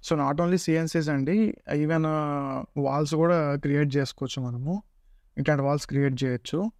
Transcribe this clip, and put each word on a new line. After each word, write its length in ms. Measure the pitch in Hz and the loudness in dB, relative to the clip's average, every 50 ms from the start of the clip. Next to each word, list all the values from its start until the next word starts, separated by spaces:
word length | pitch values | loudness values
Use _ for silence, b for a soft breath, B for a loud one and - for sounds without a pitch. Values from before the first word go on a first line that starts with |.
| - | 0
So 80 | - 165 | 0 0
not 200 | 151 143 135 147 147 170 | 0 2 0 0 0 2
only 120 | 175 185 | 2 2
సీఎన్సీస్ 520 | 180 - - 160 165 165 156 - 170 156 151 | 0 2 2 0 2 0 0 -2 -2 0 0
అండి, 460 | 151 139 135 139 180 214 220 214 - - _ - - | 0 0 0 2 2 2 2 0 -2 -6 _ -4 -2
even, 280 | 147 151 151 165 160 160 | 0 0 2 2 0 0
ఆ, 580 | 156 156 156 151 147 143 143 139 139 135 131 - - _ | 0 0 -2 -2 -2 -4 -4 -4 -4 -6 -8 -8 -8 _
వాల్స్ 380 | 143 139 135 135 143 156 143 160 | -2 -2 0 2 0 0 0 2
కూడా 420 | 156 165 170 175 170 151 143 143 | 2 4 4 4 2 2 0 -2
క్రియేట్ 400 | 143 - 143 143 143 151 147 131 | -2 0 0 2 2 2 2 2
చేసుకోవచ్చు 460 | 143 135 127 - - 139 127 - 139 127 | 0 -2 -2 -4 -8 -8 -6 -6 -6 -6
మనము, 360 | 123 120 120 131 147 180 208 - _ _ _ _ _ - - _ _ _ - | -6 -6 -6 -4 -4 -4 -4 -6 _ _ _ _ _ -20 -20 _ _ _ -2
ఇట్లాంటి 240 | 143 156 151 139 139 | 0 2 2 2 2
వాల్స్ 240 | 139 143 147 - | 0 0 0 -2
క్రియేట్ 380 | - 143 139 139 139 135 123 135 | -2 0 2 2 2 0 0 -2
చేయొచ్చు. 460 | 131 123 120 _ - - 156 196 226 - | -2 -2 -4 _ -4 -4 -2 -2 -4 -6